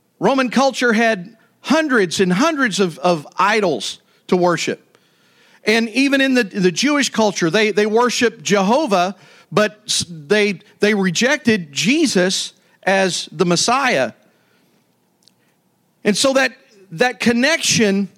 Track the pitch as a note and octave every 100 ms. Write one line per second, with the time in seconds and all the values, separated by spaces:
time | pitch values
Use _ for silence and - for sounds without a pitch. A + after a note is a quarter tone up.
0 | _ - F#3+ C4+ B3+ A3+ C4+ - B3 A3
1 | A#3 G#3+ F3 - _ _ - D#4 D#4 B3
2 | F3+ - F3+ F3+ D#4+ D4+ B3 E3+ F#3 D#3
3 | F3+ E3 - - F#3+ A3 F#3+ A#2+ - -
4 | _ _ - F#3 F3 D#3+ - - _ _
5 | _ _ _ _ _ _ - A3+ A3+ A3
6 | C4+ C4+ C4+ B3+ F#3+ G3+ F3+ E3 C4+ C#4+
7 | A#3+ - G#3+ - E3+ G3+ A3 G3 G#3+ A3
8 | B3 - A3+ A3+ D3 G3+ F#3+ C4 D4+ F#3+
9 | F3+ G3 - - - D#3+ G#3 G#3+ - -
10 | - E3 C#3+ G#3 G#3 E3+ _ - G#3 G#3+
11 | F#3+ D#3+ A#3 D4 A#3+ G#3+ D3+ C#3 E3 D4+
12 | D4 F#3+ F3+ - - - _ _ - F#3+
13 | F#3+ - - D#3 E3+ E3+ - B3+ C4 E3
14 | A#2 - _ _ _ _ _ _ _ _
15 | _ _ _ _ _ _ _ _ _ _
16 | G#3 G3+ C4+ C4 B3+ - _ _ - D#3+
17 | B3 B3 A#3 A#3+ C4 D#4+ - - G#3 G3
18 | G3